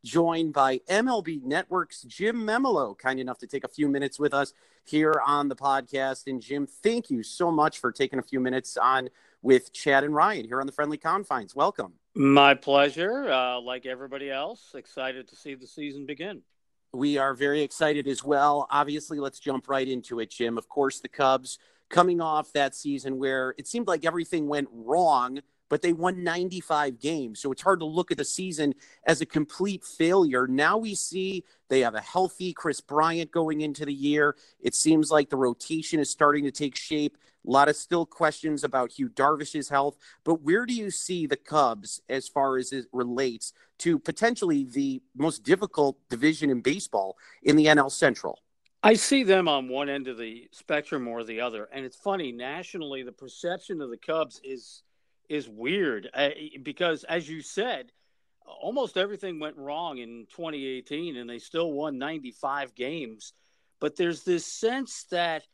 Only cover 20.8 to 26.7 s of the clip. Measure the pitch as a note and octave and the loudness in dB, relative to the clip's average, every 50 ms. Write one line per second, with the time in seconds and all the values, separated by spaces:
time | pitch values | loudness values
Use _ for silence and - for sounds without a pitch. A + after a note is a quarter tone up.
20.8 | C#3 C3+ - - - C3 - - C#3+ C3+ C3+ C3 C3 - - - _ _ _ _ | 0 0 0 -4 -12 -14 -2 2 4 4 4 2 0 -8 -16 -16 _ _ _ _
21.8 | _ _ - F3 F3 F#3 F3 E3+ E3 D#3+ D#3 D3+ D3+ - - D3 C#3 C3+ - - | _ _ 4 6 6 6 4 0 0 0 0 0 -2 -2 0 0 0 0 -2 -6
22.8 | - D3 C#3 C3+ B2+ C3+ C3+ C3 C3+ C3 C3 C3 C3 C3 B2+ - C#3 - - A#3 | -6 -6 -6 -4 -4 -6 -4 -2 -2 -2 0 0 -2 -4 -6 -8 -12 -6 -6 -4
23.8 | A#3 F#3+ F3 D#3 C#3+ E3 E3 F3 E3 - - E3 D3+ C#3+ D3 D3 C#3 - A2+ A#2 | 0 0 0 2 2 0 0 0 -4 -2 -2 -2 -2 0 0 -2 -2 -4 -6 -12
24.8 | A2+ A#2+ C#3+ F3 F3+ D#3+ D3 B2+ B2 B2+ C3 C#3+ - _ _ _ _ _ D3+ D3+ | -2 0 2 4 4 4 4 4 2 0 -4 -10 -12 _ _ _ _ _ -2 0
25.8 | - F3 E3+ D#3+ E3+ F3+ F#3 F3+ F3 E3+ E3 F3 F3+ F#3 F3+ F#3 - - | 2 0 0 2 0 0 0 0 -2 -2 -2 -2 -4 -4 -6 -8 -4 0